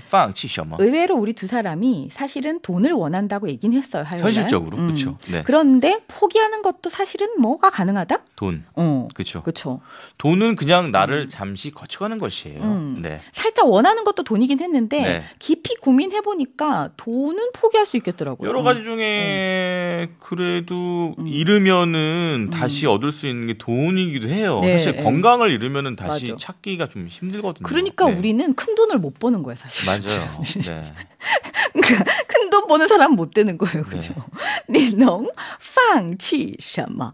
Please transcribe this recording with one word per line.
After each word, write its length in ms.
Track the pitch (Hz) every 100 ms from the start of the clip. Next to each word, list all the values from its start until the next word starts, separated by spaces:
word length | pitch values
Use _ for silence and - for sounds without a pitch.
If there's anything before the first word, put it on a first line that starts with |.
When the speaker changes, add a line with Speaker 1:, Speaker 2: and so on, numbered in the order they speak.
| -
Speaker 1:
放 240 | 190 117
弃 160 | - 120
什 180 | - -
么? 120 | -
Speaker 2:
의외로 360 | 208 311 359 320
우리 180 | 208
두 120 | 233 190
사람이 640 | 240 196 160 254 202 165
사실은 500 | - 277 277 294 339
돈을 300 | - 175 277
원한다고 560 | 294 151 185 202 202 196
얘긴 240 | 127 208
했어요, 300 | 254 262 160
화요일 200 | 151 175
날. 80 | 196
Speaker 1:
현실적으로, 460 | 220 233 87 80 160
Speaker 2:
음. 100 | 170
Speaker 1:
그쵸. 280 | 151 135 - -
네. 120 | 85
Speaker 2:
그런데 560 | - 302 285 262 285 440 -
포기하는 540 | - 415 440 427 440
것도 280 | 392 - 339
사실은 380 | - 392 - 415 427
뭐가 280 | 220 311 381
가능하다? 480 | 226 185 196 170 - _ -
Speaker 1:
돈. 260 | 98 80 - -
Speaker 2:
어. 320 | 165 135 - -
Speaker 1:
그쵸. 260 | 92 87
Speaker 2:
그쵸. 380 | 165 165 135 127 - - - -
Speaker 1:
돈은 360 | 143 180 226 208
그냥 360 | 147 175 165
나를 320 | 98 107 147
Speaker 2:
음. 60 | 135
Speaker 1:
잠시 420 | - 98 98 147
거쳐가는 480 | - 156 - 208 220
것이에요. 420 | 123 - - 147
Speaker 2:
음. 380 | 214 196 147 85
Speaker 1:
네. 180 | 82 78 -
Speaker 2:
살짝 340 | - 453 480 311
원하는 360 | 196 349 440 415
것도 180 | 381
돈이긴 360 | 277 214 254 277
했는데 400 | 349 285 220 294
Speaker 1:
네. 220 | - 85 - -
Speaker 2:
깊이 360 | - - - 466
고민해보니까 1160 | 269 254 370 415 403 370 254 - 302 202 151 -
돈은 560 | 233 240 285 370 494
포기할 320 | - 453 440 403
수 100 | 240
있겠더라고요. 500 | 180 175 147 127 208
Speaker 1:
여러 140 | 254
가지 180 | 247 247
Speaker 2:
음. 20 |
Speaker 1:
중에 1200 | 220 226 214 208 202 196 185 185 185 180 175 170 170
Speaker 2:
음. 60 | 170
Speaker 1:
그래도 960 | - 180 175 175 175 180 180 175 165 -
Speaker 2:
음. 80 | 160
Speaker 1:
잃으면은 1200 | 147 165 208 190 180 170 160 156 170 165 131 98
Speaker 2:
음. 20 |
Speaker 1:
다시 340 | 85 127 143 143
얻을 260 | 101 143
수 140 | 147 139
있는 200 | 120 117
게 100 | 110
돈이기도 720 | - 120 160 185 180 139 110
해요. 300 | 190 202 113
Speaker 2:
네, 160 | 180 175
Speaker 1:
사실 180 | 156 127
Speaker 2:
네. 60 |
Speaker 1:
건강을 480 | 147 147 220 247 220
잃으면은 440 | 117 123 139 139 113
다시 360 | 98 151 120
Speaker 2:
맞아. 60 | 113 -
Speaker 1:
찾기가 400 | - 202 175 147
좀 200 | 101 87
힘들거든요. 600 | - 185 208 202 160 -
Speaker 2:
그러니까 420 | 330 381 - 330
Speaker 1:
네. 80 | 180
Speaker 2:
우리는 360 | 214 226 330
큰 220 | 262 - 427
돈을 240 | 440 277
못 200 | 147 -
버는 220 | 233 208
거야, 120 | 127 117
사실. 300 | 131 - 95
Speaker 1:
맞아요. 580 | 101 98 101 80 76
Speaker 2:
<laughs> 200 | - 202 90
Speaker 1:
네. 280 | 80 78 80 - - - - - - -
Speaker 2:
그러니까 300 | 302 - 220 - - -
큰 220 | 523 392
돈 160 | 403 403
버는 200 | 311 320
사람은 280 | 415 269 214
못 140 | 160
되는 280 | 214 208 165
거예요. 240 | 185 156
Speaker 1:
네. 60 | 120
Speaker 2:
그죠? 240 | 95 82 151 - - 571
<laughs> 200 | 855 -
你 280 | - 254 202
能 320 | 254 185 403 - - -
放 580 | - 508 480 302 170 185
弃 380 | - 294 98 -
什 240 | - - 123
么? 220 | - 120